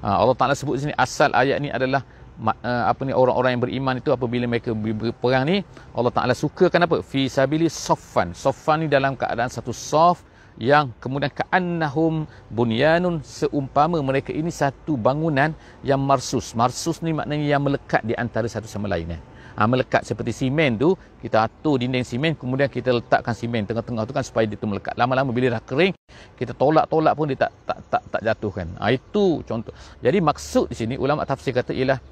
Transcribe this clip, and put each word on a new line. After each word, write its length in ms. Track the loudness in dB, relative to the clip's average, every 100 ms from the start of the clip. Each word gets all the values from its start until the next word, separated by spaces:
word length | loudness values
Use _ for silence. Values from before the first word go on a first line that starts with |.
Ha, 160 | 2 4
Allah 160 | 4 4
Taala 160 | 2
sebut 240 | 0 -2 -4
di 120 | -4
sini, 40 | 0
asal 320 | 0 2 2
ayat 320 | 4 2 0
ni 80 | -2
adalah 320 | -2 0 -2 -4 -20 -20 -6
ma-, 240 | -4 -4
eh, 240 | -4 0 0
apa 160 | 0 -2
ni, 80 | 2
orang-orang 400 | 2 4 0 0
yang 80 |
beriman 320 | -2 -2 -2 -2
itu 80 | -2
apabila 340 | -2 -2 -2 -2
mereka 240 | -2 -2 -4
ber-, 240 | -2 -2
berperang 480 | -4 -2 0 2 2
ni, 100 | -2 -4 -18 -12 -2
Allah 160 | 0
Taala 240 | 2 0 0
sukakan 560 | -2 2 2 4 2
apa? 80 | 0
Fi 320 | -2 -2 0
sabili 400 | 2 0 2 0
saffan. 640 | -2 -2 -2 0 -2 -2 -2
Saffan 480 | -2 -2 0 0
ni 40 | 2
dalam 240 | 2 2 -2
keadaan 320 | -4 -2 -4
satu 240 | -4 -8
saf 560 | -10 -2 4 4 4 -6 -20 -20 -6
yang 320 | 4 4 4 -6
kemudian 320 | -6 -4 -4
ka'annahum 960 | -4 0 0 0 -2 -2 0 0 0 -6 -12 -8
bunyanun, 720 | -2 0 2 4 4 2 -2
seumpama 760 | -8 -4 -2 -2 -2 2 2 2
mereka 300 | 0 0 -2
ini 180 | -4 -4
satu 460 | 0 -2 -2 -4 0
bangunan 540 | 2 2 0 2 0 -2 -16 -12 -2
yang 160 | 0
marsus. 500 | 2 0 0 -4 -4 0
Marsus 420 | 0 0 -6 -4 -4
ni 100 | -4
maknanya 400 | -2 -2 0 2
yang 60 |
melekat 400 | 2 -2 -2 -2
di 140 | -2 -4
antara 320 | -2 -2 -4
satu 180 | -6 -8
sama 220 | -8 -4
lain, 240 | -4 -4 -10
eh. 60 | -12 -20 -18
Ha, 160 | 0 2
melekat 400 | 2 2 0 0
seperti 240 | -6 -4
simen 480 | -2 -2 2 0 2
tu, 160 | 2 0 -4 -14
kita 240 | 0 2 2
atur 280 | -2 0 0
dinding 320 | 0 -2 -2
simen, 280 | -2 -2 -2
kemudian 360 | -4 0 0
kita 160 | 0 0
letakkan 480 | 0 2 0 0 -4
simen 320 | -2 -4 -2
tengah-tengah 400 | -4 -4 -4 -4
tu 60 | -4
kan 80 |
supaya 240 | -2 0 0
dia 80 | 0
tu 80 |
melekat. 320 | -4 -4 -6 -2
Lama-lama 320 | 0 2 0 0
bila 240 | 0 -2
dah 40 |
kering, 280 | -4 0 0 -2 _ -20 -20 -10
kita 160 | -8 0
tolak-tolak 580 | 4 4 4 2 2 2
pun 80 | -2
dia 160 | 0 -2
tak, 40 | -2 -8
tak, 100 | -8 -2
tak, 100 | -4 -2
tak 100 | -4
jatuh 280 | -2 -2 -4
kan. 160 | -6 -8 -4
Ha, 120 | 0 0
itu 480 | -2 0 2 0 -4
contoh. 280 | -8 -8 -16 -20 -2
Jadi 160 | 2 4
maksud 480 | 2 0 -2 0 0
di 40 | -2
sini 200 | -4 -2
ulama 280 | -2 -2 -2
tafsir 240 | -4 -2
kata 240 | -2 -2 -2
ialah 240 | 0 -2 -4